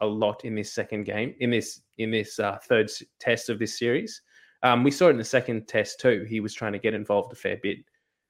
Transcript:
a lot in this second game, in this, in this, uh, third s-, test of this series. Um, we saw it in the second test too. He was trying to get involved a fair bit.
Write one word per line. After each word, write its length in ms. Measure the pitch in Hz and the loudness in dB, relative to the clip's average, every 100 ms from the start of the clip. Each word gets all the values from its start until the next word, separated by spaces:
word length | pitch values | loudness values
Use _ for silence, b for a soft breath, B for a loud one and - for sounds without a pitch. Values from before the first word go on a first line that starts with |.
a 40 | 107 | -2
lot 380 | 107 107 104 | 0 0 0
in 120 | 120 107 | -6 -6
this 180 | 104 | -6
second 320 | - 101 107 104 | -6 -4 -4 -4
game, 300 | 104 123 - | -4 -4 -2
in 120 | 123 | 0
this, 280 | 117 - - _ - | 0 -2 -8 _ -6
in 120 | 110 | -2
this, 260 | 113 107 - | -2 -2 -2
uh, 200 | 104 98 - | -2 -2 2
third 220 | 117 107 | 2 2
s-, 140 | - - - | -4 -14 -6
test 280 | - 117 - | -2 0 -2
of 100 | 110 | -4
this 200 | 113 - | -4 -2
series. 420 | 120 127 226 - _ b b b 127 | 0 0 -2 -12 _ b b b 4
Um, 180 | 120 | 4
we 60 | 131 | 4
saw 180 | 143 180 | 6 6
it 40 | |
in 60 | 127 | 6
the 60 | |
second 440 | 110 131 117 113 107 | 2 0 0 -4 -2
test 320 | 113 104 - | -2 -2 0
too. 260 | 131 107 104 | 2 2 0
He 120 | 113 | -4
was 120 | 107 | -4
trying 220 | - 110 | -4 -6
to 60 | 101 | -2
get 160 | 110 107 | -2 -2
involved 360 | 104 104 98 | 0 0 0
a 40 | - | -4
fair 220 | 98 95 | -6 -4
bit. 160 | 98 - - _ _ _ _ | -4 -4 -10 _ _ _ _